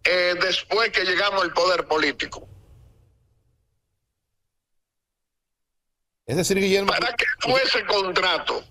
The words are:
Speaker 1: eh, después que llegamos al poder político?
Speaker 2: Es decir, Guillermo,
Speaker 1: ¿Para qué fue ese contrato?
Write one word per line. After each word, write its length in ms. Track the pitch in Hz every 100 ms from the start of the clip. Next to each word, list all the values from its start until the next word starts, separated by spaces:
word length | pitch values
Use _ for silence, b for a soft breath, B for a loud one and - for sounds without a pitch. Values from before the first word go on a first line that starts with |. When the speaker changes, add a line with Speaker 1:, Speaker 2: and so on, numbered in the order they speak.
Speaker 1:
eh, 300 | - 180 180 180
después 480 | 185 175 - 196 226
que 120 | 208
llegamos 400 | 185 180 202 196
al 100 | 175
poder 320 | 170 180 170 -
político? 640 | 156 147 139 143 - - - - - - _ _ _ _ _ _ _ _ _ _ _ _ _ _ _ _ _ _ _ _ _ _ _ _ _ _ _ _ _ _ _ _ _ -
Speaker 2:
Es 100 | 143
decir, 220 | 180 196
Guillermo, 340 | 196 196 196
Speaker 1:
¿Para 220 | - 240 240
qué 100 | - -
fue 220 | - 262
ese 240 | 269 247 202
contrato? 760 | 208 190 180 180 165 - 120 -